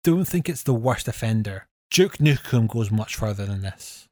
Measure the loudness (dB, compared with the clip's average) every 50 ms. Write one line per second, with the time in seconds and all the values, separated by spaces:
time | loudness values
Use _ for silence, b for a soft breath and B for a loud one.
0 | _ 4 4 4 2 0 0 -2 -2 -2 -6 -4 0 0 0 2 2 0 -2 -2
1 | -4 -8 -6 -4 -2 0 0 0 0 -2 -6 -10 -14 _ _ _ _ _ 4 4
2 | 4 4 4 2 4 4 4 2 0 0 2 2 2 2 0 -2 -2 0 0 -2
3 | -2 -4 -6 -6 -4 -4 -4 -6 -6 -6 -6 -6 -6 -8 -10 -12 -18 -20 -20 -20
4 | -20 _